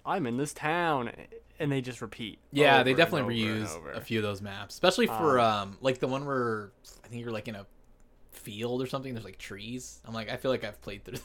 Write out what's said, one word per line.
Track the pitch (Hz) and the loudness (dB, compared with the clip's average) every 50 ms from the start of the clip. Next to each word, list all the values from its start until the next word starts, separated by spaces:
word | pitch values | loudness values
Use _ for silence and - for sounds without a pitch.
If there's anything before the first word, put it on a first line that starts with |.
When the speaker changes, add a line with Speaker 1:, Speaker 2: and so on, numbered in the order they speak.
| - | -4
Speaker 1:
I'm | 143 175 196 147 | -2 -2 0 0
in | 117 117 127 | 0 0 0
this | 147 151 - | -2 -4 -6
town," | - - 151 165 175 175 165 151 131 120 113 - - - - - - - - - - | -6 -2 0 0 2 2 2 2 2 0 -4 -8 -10 -16 -18 -18 -20 -20 -20 -8 -4
and | 160 143 | -2 0
they | 139 135 | 0 0
just | 123 127 117 - | -2 -4 -8 -8
repeat | 123 107 - - 117 101 - - _ - | -8 -10 -8 -8 -8 -8 -8 -12 _ -4
Speaker 2:
Yeah, | 143 139 147 143 135 131 | 4 6 8 8 10 8
Speaker 1:
over | 123 | 8
Speaker 2:
they | 127 | 6
Speaker 1:
and | 131 151 | 6 6
Speaker 2:
definitely | 165 170 180 151 127 123 117 117 110 | 6 4 4 0 0 0 2 2 2
Speaker 1:
over | 107 107 | 2 2
and | 107 107 | 0 -2
Speaker 2:
reuse | - 78 | -4 -6
Speaker 1:
over. | 85 78 71 | -8 -10 -8
Speaker 2:
a | - 107 | -10 -10
few | - - 113 110 | -6 -2 0 0
of | 104 | 0
those | 104 104 95 | 0 -2 -4
maps, | 101 101 98 101 101 - - | -6 -10 -10 -10 -12 -12 -8
especially | - - 185 185 254 233 180 | 4 4 4 4 6 2 2
for, | - - 170 151 131 123 | 2 2 4 4 6 6
Speaker 1:
Um, | 117 | 6
Speaker 2:
um, | 113 107 104 98 98 101 - | 6 4 2 0 -4 -8 -2
like, | 120 135 131 - | 0 0 0 0
the | 147 127 | -2 -2
one | 131 139 143 | -2 -2 -2
where | 143 139 127 120 117 110 107 101 98 - _ _ - - - - | -2 -2 0 0 0 -2 -4 -6 -10 -16 _ _ -20 -20 -20 -20
I | - | -14
think | 120 120 | -12 -10
you're, | 117 120 | -8 -6
like, | 110 104 - 120 | -6 -6 -6 -8
in | 107 | -10
a | 98 101 - - - - - - _ - - - - - - | -10 -12 -16 -20 -20 -20 -20 -20 _ -20 -20 -20 -20 -20 -20
field | - - - 113 104 104 117 120 123 127 | -20 -16 -14 -12 -8 -6 -4 -2 -2 -2
or | 131 127 | -2 -2
something, | - 135 131 131 123 | -4 -6 -6 -6 -8
there's, | 113 104 | -8 -8
like, | 95 95 - | -10 -14 -14
trees. | - - 104 98 104 113 123 127 - - - - - | -12 -12 -12 -10 -10 -8 -8 -8 -10 -12 -16 -16 -14
I'm | - 113 | -10 -8
like, | 113 107 104 | -8 -6 -6
I | 123 - | -6 -2
feel | - 131 | 0 0
like | 123 113 - | 0 0 0
I've | 104 101 - | -6 -8 -8
played | - - 101 104 - | -10 -10 -10 -10 -10
through | - 123 123 - | -10 -10 -10 -12